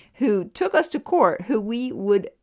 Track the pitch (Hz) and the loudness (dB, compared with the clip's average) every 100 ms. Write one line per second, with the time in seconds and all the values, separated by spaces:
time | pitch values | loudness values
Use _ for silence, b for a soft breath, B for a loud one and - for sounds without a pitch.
0 | B - 254 202 180 - 370 330 - 294 | B -2 0 2 -2 -4 0 2 0 -2
1 | - 359 190 - 180 226 208 233 254 - | 0 4 4 2 -2 -2 -2 -4 -6 -4
2 | 196 202 - - | 0 0 -2 -14